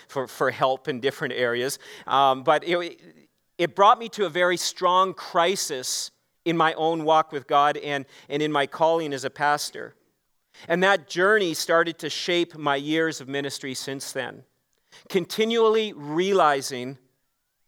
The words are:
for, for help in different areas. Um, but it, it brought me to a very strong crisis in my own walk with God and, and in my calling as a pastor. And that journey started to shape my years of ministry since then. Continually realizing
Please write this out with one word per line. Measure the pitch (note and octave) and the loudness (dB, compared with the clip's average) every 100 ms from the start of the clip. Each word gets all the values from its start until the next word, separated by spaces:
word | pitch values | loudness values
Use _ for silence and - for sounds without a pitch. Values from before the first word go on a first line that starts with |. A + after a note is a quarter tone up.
| - | -10
for, | C#3 B2+ | -8 -6
for | - C3+ | -2 -2
help | A#2 C3+ C3 - | 0 0 -2 -6
in | B2+ | -4
different | C3+ - C#3+ | -4 -4 -6
areas. | A#2 B2 A#2+ C3 - - - - | -2 -2 -2 -4 -6 -14 -14 -2
Um, | C3 C#3 C3 | 2 4 2
but | C3+ D#3 | 2 2
it, | E3+ F3 E3+ - E3+ D3+ C#3+ _ _ - | 2 -4 -4 -12 -20 _ _ _ _ -4
it | E3+ - | -2 6
brought | G3+ A#3 | 6 6
me | A3+ | 0
to | - F3+ | -4 -2
a | |
very | D#3+ F3+ F3 | 2 2 2
strong | - - F3+ F#3 F#3+ E3 | -4 0 2 4 2 -2
crisis | - F3+ F3 G3 - C3 - - - _ _ _ E3+ | -2 2 2 0 -4 -6 -6 -6 -8 _ _ _ -2
in | E3 | 2
my | D#3+ - | 2 2
own | D#3+ E3 | -2 0
walk | D3+ D#3+ D#3 | 2 2 2
with | D3 - | -4 0
God | D3 D3 D3 | 2 4 0
and, | D3 C#3+ C3+ - - | -4 -6 -8 -16 -6
and | C#3+ | -2
in | D3+ | 0
my | D3 C#3 | 0 -2
calling | - D#3+ E3 D3+ | 0 2 2 -2
as | C3+ C3 | -6 -8
a | |
pastor. | - D3 D3 - - A2+ _ _ _ _ _ _ - - | -2 0 0 -4 -10 -16 _ _ _ _ _ _ -12 -2
And | F3 | 2
that | F#3+ G3 C#3 | 2 2 -2
journey | F3 F#3+ G#3+ F3+ D3+ | 0 2 2 0 -4
started | - E3 E3+ E3 | 0 2 2 -4
to | D3+ | -8
shape | - - F3 E3+ D3+ | -6 -2 -2 -2 -4
my | D3 C#3 | -2 -2
years | D3 D#3+ D#3+ D3 | 0 0 0 -4
of | C3 | -8
ministry | C#3 C#3+ - C3+ | -6 -6 -8 -10
since | B2+ - C3+ - | -10 -8 -10 -8
then. | C3+ - - - _ _ _ _ - - | -8 -8 -12 -20 _ _ _ _ -20 -6
Continually | F#3+ E3 - A3 A#3 A3 A3 G#3+ | -4 -2 -2 0 2 4 4 0
realizing | D3+ D3 D#3+ F#3+ F#3+ D#3 C#3 C3 B2+ B2+ C3+ _ _ _ _ _ _ | -6 -6 -2 2 4 4 2 -4 -8 -10 -12 _ _ _ _ _ _